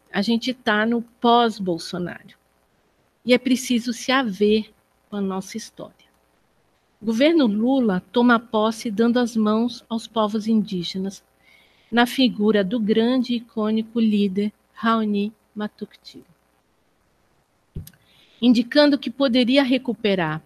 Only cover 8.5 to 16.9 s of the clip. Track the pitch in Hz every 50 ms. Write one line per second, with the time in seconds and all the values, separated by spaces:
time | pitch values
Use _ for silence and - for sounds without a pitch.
8.5 | - 220 214 226 220 220 - 240 202 190 226 240 226 247 247 226 - 226 214 214
9.5 | 214 220 233 240 233 - - - 226 226 - - - 233 214 208 208 226 202 220
10.5 | 226 220 196 - 196 180 170 - - 190 190 196 196 - _ _ _ _ _ _
11.5 | _ _ _ _ _ _ _ _ 220 233 240 240 - - 262 240 175 - 208 214
12.5 | 214 208 196 180 226 247 214 196 220 220 226 240 254 262 233 247 247 233 233 -
13.5 | _ 226 214 214 220 220 220 220 - 240 226 220 208 202 202 202 185 202 202 214
14.5 | - _ _ _ _ - - 226 226 226 220 214 208 202 202 214 226 _ _ _
15.5 | _ 208 208 208 - _ 208 - _ _ _ - - - - _ _ _ _ _
16.5 | _ _ _ _ _ _ _ _